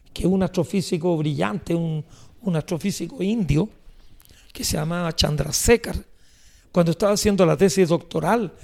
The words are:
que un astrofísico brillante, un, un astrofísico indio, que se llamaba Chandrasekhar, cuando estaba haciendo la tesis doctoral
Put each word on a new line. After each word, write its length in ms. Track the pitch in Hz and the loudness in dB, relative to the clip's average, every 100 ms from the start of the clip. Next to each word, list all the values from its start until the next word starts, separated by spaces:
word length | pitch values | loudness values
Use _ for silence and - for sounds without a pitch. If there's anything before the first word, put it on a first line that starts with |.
| - | -18
que 140 | - 170 | -4 0
un 160 | 190 | 2
astrofísico 760 | 175 180 151 196 - 180 180 165 | 0 -2 -2 -2 -2 -2 0 0
brillante, 580 | 156 143 196 208 - | 0 -2 -2 -4 -4
un, 300 | 170 165 156 - - - - | -4 -2 -6 -8 -16 -20 -10
un 140 | 202 160 | -4 -4
astrofísico 680 | - 165 196 - 170 - | -4 -4 -4 -6 -8 -4
indio, 460 | 185 233 160 147 214 - - - - - - - - | -2 0 2 2 0 -6 -20 -20 -20 -20 -20 -20 -20
que 120 | - | -8
se 120 | 240 - | -4 -4
llamaba 380 | 156 175 170 | -4 -4 -4
Chandrasekhar, 840 | - 151 151 147 - - 233 - - - - - _ - - _ | -2 -2 -2 -2 -2 4 2 2 -8 -10 -20 -20 _ -20 -20 _
cuando 200 | 180 170 | 2 2
estaba 200 | 160 202 | 2 2
haciendo 340 | 202 208 196 170 | 2 2 4 4
la 100 | 139 | 4
tesis 320 | 190 190 175 | 4 4 2
doctoral 640 | 170 - 170 160 233 190 - | 2 -2 -4 0 0 -2 -10